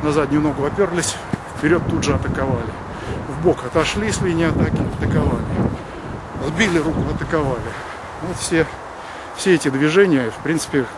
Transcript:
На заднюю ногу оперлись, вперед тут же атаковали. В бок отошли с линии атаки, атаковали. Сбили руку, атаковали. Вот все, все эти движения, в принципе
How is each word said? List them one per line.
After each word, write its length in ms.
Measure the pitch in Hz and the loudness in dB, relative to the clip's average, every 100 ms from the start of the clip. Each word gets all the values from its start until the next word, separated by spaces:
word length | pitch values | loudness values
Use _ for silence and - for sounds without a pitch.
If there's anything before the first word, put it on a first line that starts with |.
На 80 | 151 | 2
заднюю 300 | 147 139 147 | 2 2 2
ногу 240 | 151 139 143 | 2 0 -2
оперлись, 500 | - 190 175 156 - - - - - | 2 2 2 -2 -4 -6 -8 -8 -2
вперед 260 | 151 175 - | 2 2 2
тут 160 | 160 | 0
же 100 | - | 2
атаковали. 540 | 135 131 131 135 120 113 - - - - 160 - | 0 0 -2 0 0 -2 -8 -10 -10 -8 -8 -6
В 160 | 139 | 2
бок 220 | 170 - | 2 2
отошли 480 | - 165 156 196 214 | 0 0 2 0 0
с 80 | - | 0
линии 240 | 190 165 | 0 2
атаки, 320 | 165 147 - - - - | 2 2 2 2 -2 -2
атаковали. 480 | - - - - - - - - - - - - - - 151 | 0 2 2 0 -2 0 0 -2 -10 -12 -12 -12 -10 -6 -4
Сбили 300 | 160 214 170 | 0 2 4
руку, 240 | 151 147 143 | 2 0 -2
атаковали. 580 | 151 156 160 143 120 117 - - - - - | -4 -2 0 0 -2 -6 -10 -12 -12 -12 -10
Вот 160 | 170 175 | -8 -6
все, 300 | - 170 160 - - - - - - | 0 2 0 -4 -14 -14 -14 -12 -12
все 200 | - 196 | -2 4
эти 160 | 165 147 | 4 4
движения, 580 | 135 151 175 196 143 120 | 4 4 6 6 4 2
в 140 | - | -4
принципе 420 | 139 160 - 143 120 | -2 -2 0 0 -2